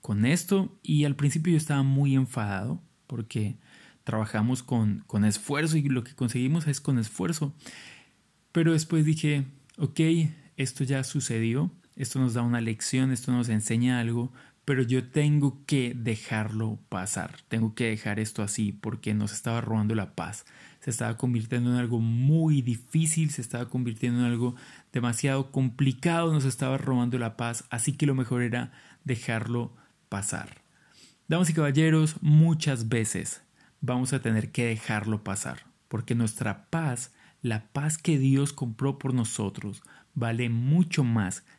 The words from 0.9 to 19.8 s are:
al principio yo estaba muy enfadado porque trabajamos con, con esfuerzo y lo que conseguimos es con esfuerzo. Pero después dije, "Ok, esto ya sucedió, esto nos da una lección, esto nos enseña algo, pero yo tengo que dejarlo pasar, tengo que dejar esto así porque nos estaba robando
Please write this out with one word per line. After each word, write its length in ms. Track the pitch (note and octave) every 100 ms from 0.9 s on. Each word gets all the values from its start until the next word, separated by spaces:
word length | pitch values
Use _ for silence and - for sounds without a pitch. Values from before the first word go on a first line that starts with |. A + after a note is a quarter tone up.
| D3+ D3
al 100 | C#3
principio 360 | D3 D#3+ D#3+
yo 60 | D#3+
estaba 260 | D#3 C#3+
muy 320 | C3+ C3+ C#3 C3+
enfadado 680 | B2 - G#2 F#2+ A2 E3+ - _ _
porque 500 | A#2+ A2 - G#2+ - _ - - _
trabajamos 600 | - A2 G#2+ G#2+ A2+ B2+
con, 400 | - A#2+ G#2+ G2+ -
con 160 | G#2+
esfuerzo 540 | G#2+ G2+ - C#3+ D#3+ D#3+
y 60 |
lo 200 | C#3+ B2+
que 120 | A#2 -
conseguimos 520 | B2 B2 B2+ E3 D3+
es 140 | C#3
con 180 | - B2+
esfuerzo. 540 | A2 - F3+ D#3+ C#3+ - - - - - _ _ _ _ _
Pero 220 | E3+ E3
después 320 | D#3+ D#3 E3 D3+
dije, 400 | D#3 D3+ D3 C3+ - _ -
"Ok, 220 | D3+ - D#3+ E3+ D#3 - - -
esto 260 | C3 -
ya 200 | C3 C#3
sucedió, 680 | C3+ D3+ - A2+ A2+ A#2+ F3 - _ -
esto 240 | C#3 C3+
nos 140 | B2+
da 80 | A#2
una 180 | A#2+ A#2+
lección, 520 | A2+ A2+ - C3 C3
esto 200 | B2 -
nos 160 | B2 A#2+
enseña 500 | A2 G#2 A#2 B2 B2
algo, 340 | A#2 A#2 B2 - - _ -
pero 160 | C3+
yo 280 | A#2+ B2+ B2
tengo 540 | D#3 D3 D3 C#3+ C3+ -
que 280 | C#3+ B2
dejarlo 880 | B2 A2+ G#2+ - A2 G#2+ A2 A2 G#2+ -
pasar, 480 | G2 F#2 - F2 - _
tengo 280 | A2+ A2 G#2+
que 100 | A#2
dejar 340 | A2 G#2+ G#2
esto 240 | A2 -
así 280 | G#2 - G#2
porque 400 | G2 A2+ A2 -
nos 180 | G#2+ G#2+
estaba 300 | - A#2+ A#2
robando 340 | A#2 A2